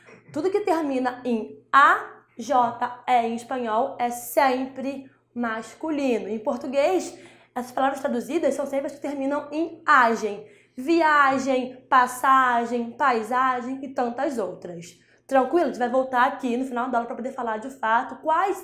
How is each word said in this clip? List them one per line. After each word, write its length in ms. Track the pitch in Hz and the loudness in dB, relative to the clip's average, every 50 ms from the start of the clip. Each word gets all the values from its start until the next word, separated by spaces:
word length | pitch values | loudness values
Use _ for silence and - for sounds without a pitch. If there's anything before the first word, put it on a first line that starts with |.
| _ - - - _ - - | _ -20 -20 -20 _ -10 -6
Tudo 180 | 294 302 370 | -4 -2 0
que 100 | 392 415 | 0 0
termina 600 | 415 392 320 330 320 277 269 262 262 247 254 - - | 0 0 0 0 0 0 -2 -2 -2 -2 -4 -4 -4
em 400 | 254 233 214 214 - - - - _ - | -2 -2 -2 -4 -6 -12 -18 -6 _ 6
A 380 | 269 285 320 381 415 - - - - - _ _ | 6 8 8 6 4 0 -6 -14 -20 -20 _ _
J 680 | - 226 226 294 247 240 233 240 - 247 247 247 - - | -12 -4 0 2 2 2 2 0 -4 -6 -6 -6 -6 -2
E 200 | - 254 240 226 | 2 2 2 2
em 80 | 226 233 | 0 -2
espanhol 600 | 226 - - 269 254 240 220 214 226 262 - - - | -6 -6 -8 -6 -6 -4 -2 0 0 0 -2 -2 -4
é 120 | 240 240 | -4 -4
sempre 1000 | 240 240 - - - 320 285 262 254 262 269 262 - 262 254 277 277 269 - - - _ _ _ _ | -4 -6 -8 -2 2 4 4 4 4 0 -2 -6 -8 -8 -8 -8 -8 -8 -12 -16 -20 _ _ _ _
masculino. 920 | 240 240 226 220 226 226 - - - - 320 311 285 277 262 233 208 - 190 | -6 -4 -4 -4 -6 -8 -12 -12 -8 -6 -4 -2 0 0 0 0 0 -2 -4
Em 100 | 220 226 | -6 -4
português, 800 | - 294 285 - - 269 254 277 285 339 381 330 - - - - - - - - _ _ _ | -4 -4 -4 -4 -4 -2 0 2 2 4 2 0 -2 -4 -10 -16 -20 -20 -20 -20 _ _ _
essas 180 | 247 240 - - | -8 -8 -6 -2
palavras 280 | - 269 269 269 - | 0 0 0 0 -2
traduzidas 540 | - 277 233 240 196 196 285 330 311 277 - | -4 -4 -2 -4 -4 -2 -2 0 0 0 0
são 120 | - 277 | 0 -2
sempre 200 | - 277 269 277 294 | -4 -4 -4 -4 -4
as 40 | - | -6
que 60 | - | -8
terminam 480 | - 285 294 277 269 269 285 294 294 - | -8 -8 -6 -4 -2 -2 -2 -2 -4 -4
em 320 | 294 311 339 330 - - - | -4 -4 -4 -4 -6 -4 0
agem. 600 | - 294 262 240 233 226 202 214 202 202 202 - - - _ _ _ _ | 4 6 6 6 4 2 0 -2 -4 -6 -8 -12 -16 -20 _ _ _ _
Viagem, 1000 | 254 254 294 339 330 320 311 302 294 277 269 269 262 226 269 262 254 247 254 - - - _ | -8 -2 2 2 4 4 4 6 6 6 4 4 2 0 0 0 0 -2 -4 -8 -14 -4 _
passagem, 1000 | 277 254 247 247 - - - 277 269 262 262 247 240 240 240 233 247 240 233 233 | 4 4 4 4 2 0 2 4 6 6 6 4 2 0 0 0 -2 -4 -4 -6
paisagem 880 | - - 294 269 247 226 214 208 247 247 262 262 254 247 233 254 269 269 269 | -4 0 0 2 2 2 0 0 0 0 2 0 0 -2 -4 -8 -8 -8 -10
e 40 | 277 | -8
tantas 480 | 269 - 247 240 233 - 269 320 269 233 | -4 -4 -2 -2 -2 -4 -4 -4 -2 -4
outras. 600 | 196 180 175 - - 180 170 170 170 - - _ _ _ _ _ _ | -4 -6 -6 -10 -12 -14 -12 -14 -16 -18 -20 _ _ _ _ _ _
Tranquilo? 420 | - 262 269 254 247 302 349 330 | 0 2 2 2 4 2 2 2
A 20 | 254 | 2
gente 100 | 180 214 | 0 -2
vai 100 | 247 233 | -2 0
voltar 380 | 240 262 262 262 254 240 247 | 2 0 0 2 2 2 2
aqui 300 | 277 277 - - 247 233 | 2 2 -2 -4 -2 -2
no 80 | 247 262 | -2 -2
final 260 | 269 247 240 247 262 | -4 -4 -4 -4 -2
da 80 | 240 233 | -2 -2
aula 80 | 233 | -2
pra 80 | 233 - | -2 -6
poder 160 | - 226 254 | -8 -8 -8
falar 280 | - - 233 226 220 214 | -8 -6 -6 -4 -4 -6
de 120 | 220 269 | -6 -10
fato 460 | 269 - - 220 226 240 262 - 254 | -10 -6 -2 2 2 2 2 -2 -6
quais 400 | - - 311 320 330 381 403 359 - | -6 -2 0 2 2 2 0 -2 -4